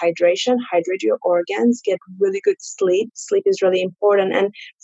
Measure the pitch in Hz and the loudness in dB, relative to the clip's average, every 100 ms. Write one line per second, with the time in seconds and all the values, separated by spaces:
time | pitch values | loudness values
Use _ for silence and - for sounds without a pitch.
0 | 170 165 175 - 247 247 240 175 175 190 | -4 2 0 0 0 -2 -2 -4 -2 -2
1 | 214 - 180 175 175 208 240 247 - 185 | -2 -2 0 -2 -2 0 0 0 -2 -4
2 | - 185 196 196 202 - - - 185 185 | -6 -2 -2 0 -2 -2 -6 -2 0 0
3 | 226 - - 196 196 190 190 185 185 - | -2 -10 -4 0 0 2 2 0 -2 -2
4 | 208 202 190 196 202 - - _ | 2 2 2 0 -2 -4 -20 _